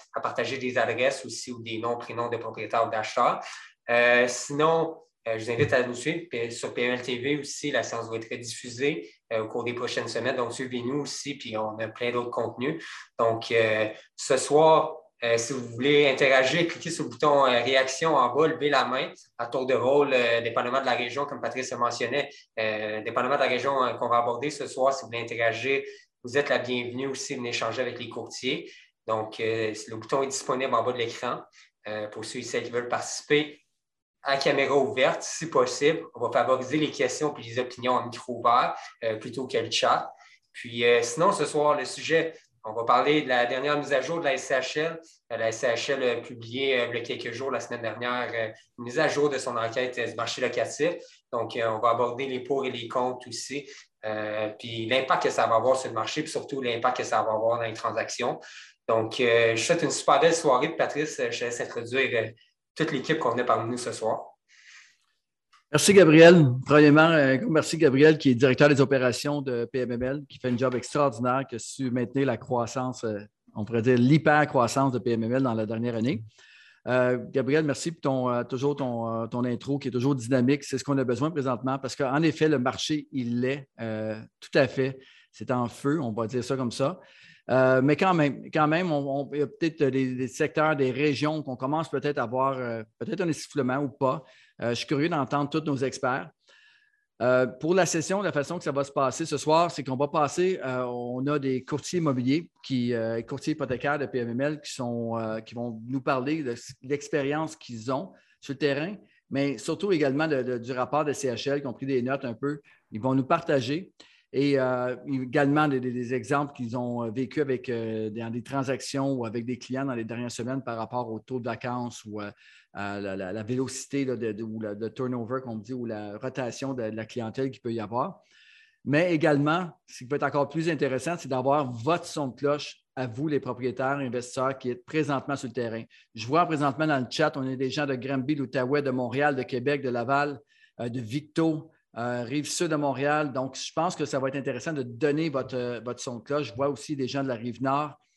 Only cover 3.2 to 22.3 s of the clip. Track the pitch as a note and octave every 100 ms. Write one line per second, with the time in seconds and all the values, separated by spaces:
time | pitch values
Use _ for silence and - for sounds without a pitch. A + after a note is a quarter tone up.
3.2 | C3 - - - - _ - A#2+ A#2+ A#2+
4.2 | B2+ - - C#3+ D#3+ E3 D#3+ - _ _
5.2 | A2+ A2+ A2+ A#2 A2 C3 A#2+ A#2+ D3+ E3+
6.2 | - A#2+ A#2 - A2+ B2+ B2 B2 C3 A#2+
7.2 | C3+ D3 C#3 - D3 B2+ - A#2 A2+ A2+
8.2 | A#2 A#2+ A#2+ - B2 A#2 C#3+ E3 - _
9.2 | _ A2+ A2 A#2+ A#2+ A#2+ A#2+ C3 A#2 A2+
10.2 | A#2+ B2+ A#2 - C3 B2 A#2+ C#3+ C3+ -
11.2 | C#3+ C#3 A#2 A2 G#2+ A2 A2 - A#2+ A#2+
12.2 | A#2+ B2 A2+ A2+ C3 D#3+ - - - -
13.2 | A2+ A2 - A#2 A2 G#2+ G#2+ - - -
14.2 | - C3 - D3 D#3+ D#3 - - _ _
15.2 | A#2+ A#2 - C3 A#2 A2+ C3+ D3 D3 C3
16.2 | C#3 C3 C3 E3 E3 - E3 - C3 -
17.2 | D3+ C#3+ C3+ A#2+ B2+ C3+ C3 - E3 C#3+
18.2 | A#2+ B2+ D#3 C3 D3 C#3 B2 B2+ F3+ -
19.2 | - - A#2 C3 B2+ B2 B2 C#3+ C#3 C3
20.2 | A#2+ A#2 A2+ A#2 B2 C3 B2+ A#2+ A#2+ C3
21.2 | C#3+ A#2+ A#2 B2+ B2+ B2 A#2+ A#2 A#2+ C#3
22.2 | C#3